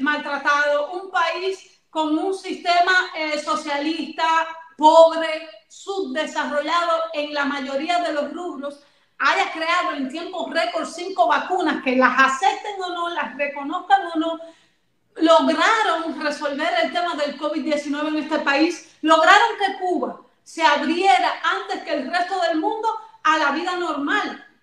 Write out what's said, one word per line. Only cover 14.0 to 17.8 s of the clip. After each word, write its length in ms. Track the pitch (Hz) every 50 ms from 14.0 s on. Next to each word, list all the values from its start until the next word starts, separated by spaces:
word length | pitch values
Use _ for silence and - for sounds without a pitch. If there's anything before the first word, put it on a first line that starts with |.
| 349 339 330
o 40 | 311
no, 200 | 330 330 330 320 - - - _ _ _ _ _ _ _ _ _ _ _ -
lograron 1080 | - 320 330 285 269 269 277 330 - 359 415 453 440 415 359 330 330 330 311 254 311
resolver 460 | 302 294 - - 302 285 277 285 320 349 349 330
el 100 | 320 -
tema 220 | 339 349 349 330 311
del 220 | 294 285 277 -
covid 280 | - 311 302 320 294 254
diecinueve 440 | 302 294 294